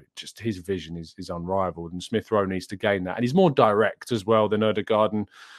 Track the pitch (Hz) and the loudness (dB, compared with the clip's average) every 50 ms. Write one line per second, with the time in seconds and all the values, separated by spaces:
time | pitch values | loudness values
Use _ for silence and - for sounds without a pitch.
0 | 73 _ _ - - - - - 104 117 101 90 85 98 98 90 78 80 85 85 | -14 _ _ -18 -18 -18 -14 -8 -6 -6 -6 -6 -4 -4 -4 -4 -6 -8 -10 -12
1 | 82 80 - - 90 92 90 85 85 90 95 98 95 90 80 85 85 82 87 90 | -12 -14 -14 -14 -12 -10 -8 -8 -4 -2 -2 -2 -2 -2 -4 -6 -10 -10 -10 -12
2 | - - - 107 - - 110 104 98 92 92 92 - - 104 95 - 104 101 95 | -8 -4 -4 -4 -2 0 0 0 0 0 -2 -6 -6 -8 -8 -2 0 0 0 0
3 | 90 92 92 110 120 120 139 196 190 170 135 - 123 110 101 104 110 98 - - | -2 -4 -4 -2 -2 0 4 4 4 4 4 4 4 4 4 4 2 2 0 -4
4 | - - 120 107 90 107 113 110 107 101 107 104 110 107 101 107 95 - 110 104 | -6 -4 -4 -2 0 2 4 4 4 4 4 4 2 2 0 0 0 0 2 2
5 | 107 104 107 107 101 - - - - - - | 2 2 0 -2 -4 -6 -10 -18 -20 -20 -20